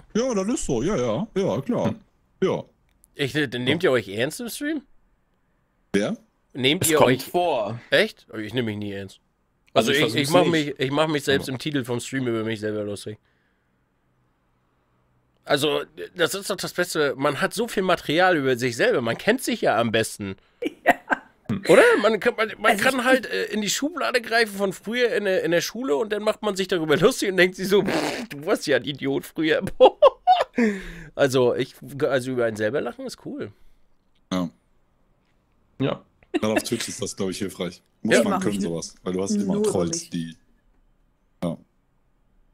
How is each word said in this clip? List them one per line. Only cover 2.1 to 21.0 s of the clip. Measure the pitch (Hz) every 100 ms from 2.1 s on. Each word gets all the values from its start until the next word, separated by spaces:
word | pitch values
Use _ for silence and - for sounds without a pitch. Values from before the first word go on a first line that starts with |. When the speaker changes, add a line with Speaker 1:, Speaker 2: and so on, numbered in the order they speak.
| _ _ _
Speaker 1:
ja.“ | 185 92 - _ _ _ _
Speaker 3:
Ich, | - 135
äh, | 147 135
nehmt | 123 127 165
Speaker 1:
Ja. | 175
Speaker 3:
ihr |
euch | 123 101
ernst | 104 139 -
im | 233
Stream? | - 294 311 - _ _ _ _ _ _ _ _ _ _
Speaker 1:
Wer? | 98 120 226 _ _ _
Speaker 3:
Nehmt | 135 131 180
Speaker 2:
Es | -
Speaker 3:
ihr | 151
Speaker 2:
kommt | 120
Speaker 3:
euch | 131
Speaker 2:
vor. | - 180 175 127 104 120 -
Speaker 3:
Echt? | 143 220 - _
Oh, | 110
ich | 104
nehm | 127
mich | 110 104
nie | 104
ernst. | 98 98 - _ _ _ _ _
Speaker 2:
Also | - 117
Speaker 3:
Also |
Speaker 2:
ich | 139
Speaker 3:
ich, | 120
ich | 147 139
Speaker 2:
versuch's |
Speaker 3:
mach | 180
Speaker 2:
nicht. | 151 160 147
Speaker 3:
mich, | -
ich | 131
mach | 143 156
mich | 147
selbst | 143 135 135
Speaker 2:
Aber |
Speaker 3:
im | 127
Titel | 156 143
vom | 123 120
Stream | - 135 123
über | 113
mich | 110 107
selber | 107 107
lustig. | 104 101 110 104 _ _ _ _ _ _ _ _ _ _ _ _ _ _ _ _ _ _ _ _ _ _
Also, | - 147 151 143 - - 87 -
das | 160
ist | 196 202
doch | 190
das | 160
Beste. | - 175 165 143 120
Man | 143 139
hat | 190
so | 196 233
viel | 214
Material | 185 170 - 156 185 160
über | 131 123
sich | 127 117
selber. | 226 165
Man | 117 123
kennt | 202 262
sich | - 233
ja | 151 110
am | 117
besten. | 113 110 - 98 92 _ _
Speaker 4:
<laughs> | - -
Ja. | - -